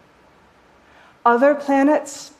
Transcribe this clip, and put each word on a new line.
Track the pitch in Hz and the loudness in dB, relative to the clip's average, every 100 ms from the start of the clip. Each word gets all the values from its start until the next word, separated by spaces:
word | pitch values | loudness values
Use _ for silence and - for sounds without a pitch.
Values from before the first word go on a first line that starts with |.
| _ _ _ _ _ _ _ _ _ _ - _ | _ _ _ _ _ _ _ _ _ _ -20 _
Other | 240 240 277 | 0 2 2
planets | 285 - 277 277 302 - - - - | 0 -2 0 2 0 -4 -14 -20 -8